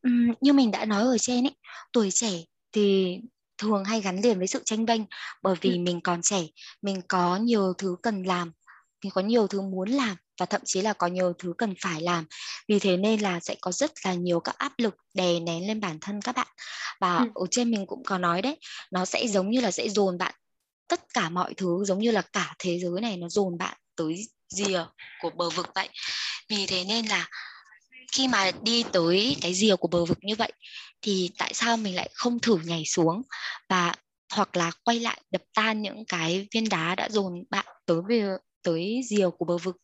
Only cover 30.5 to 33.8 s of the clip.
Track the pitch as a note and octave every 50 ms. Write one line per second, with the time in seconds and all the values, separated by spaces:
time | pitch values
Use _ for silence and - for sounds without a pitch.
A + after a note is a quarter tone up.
30.5 | - _ - - - - - - _ _ - G#3+ G3 F#3+ F3+ F3 - - F3 -
31.5 | - - A#3 A#3 A#3 A3+ A3 G3 F3+ F#3+ - - - - - B3 A#3+ A#3 - A#3
32.5 | A3 E3 D#3+ E3 E3+ E3 D#3 - - - E3 D#3+ E3 G#3+ C4 _ - - - -
33.5 | - - _ _ F#3+ F#3